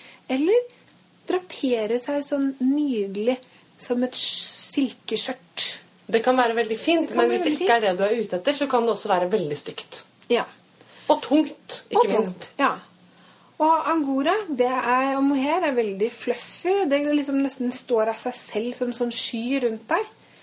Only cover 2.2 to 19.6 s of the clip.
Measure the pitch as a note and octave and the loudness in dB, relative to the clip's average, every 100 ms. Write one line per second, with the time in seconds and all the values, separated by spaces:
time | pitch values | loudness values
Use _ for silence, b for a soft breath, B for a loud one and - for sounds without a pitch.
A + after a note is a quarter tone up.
2.2 | C#4+ C#4+ C4+ C4 B3+ D4 D4 A3+ G3 G3 | -2 -2 -2 0 0 2 0 -2 -2 -2
3.2 | A3+ C4 B B B - - A#3+ B3 - | -2 -2 B B B -18 -4 -2 -2 -2
4.2 | - - - - - - C4 - - A3 | -2 -2 -6 -6 -4 -2 -2 -4 -6 -4
5.2 | - C4 - - - - - _ - A3+ | -4 -8 -12 -8 -6 -8 -16 _ -2 0
6.2 | B3+ B3+ A#3 A3+ A3 A3 - E4 - A#3 | 4 4 4 2 -2 -2 2 2 2 2
7.2 | A#3+ A#3+ D#4+ D4+ F4+ A#3 G#3 F3+ G3 A#3 | 2 2 0 0 4 4 4 2 2 0
8.2 | G3+ F3+ C4+ C#4+ C#4 B3 A#3 G3+ G#3 F3+ | 0 -2 -2 0 2 2 2 0 0 2
9.2 | F3+ F3+ D3+ D3 - - - - - _ | 2 0 0 -6 -8 -12 -12 -14 -16 _
10.2 | - A#3 - - _ _ B B B G3+ | 0 0 0 -12 _ _ B B B 0
11.2 | - D4+ D4 - - - - G4+ A#4+ G#3+ | 4 2 2 -4 -12 -12 -2 2 2 2
12.2 | F#3 - - - C4+ C4+ - _ - b | 0 -4 -14 -2 0 0 -12 _ -20 b
13.2 | b b b - D#4 D#4+ D4 E4 C4+ C4+ | b b b 0 2 2 2 0 0 0
14.2 | C#4+ G#4+ F#4+ B3 B3 C4 A#3+ B3+ C4+ C4+ | 0 0 -2 0 0 2 2 2 2 2
15.2 | C#4 C#4 C#4+ F4 D#4+ B3 G#3+ F#3+ A3+ - | 2 2 2 0 0 0 0 0 -2 -2
16.2 | - A#3+ - - F4 G4 E4 C#4+ D4 D4 | -4 -4 -6 -6 0 0 2 2 2 0
17.2 | C#4 C4+ C#4 - A#3+ - - A3+ A3 A3 | 0 0 0 -2 -4 -4 -2 0 2 -2
18.2 | B3 - - G#3+ A#3+ A#3+ B3 A#3+ A#3+ A3+ | -6 -4 -4 -2 -4 -4 -4 -2 -4 -2
19.2 | - A3+ A#3+ C#4 | -4 -4 -2 0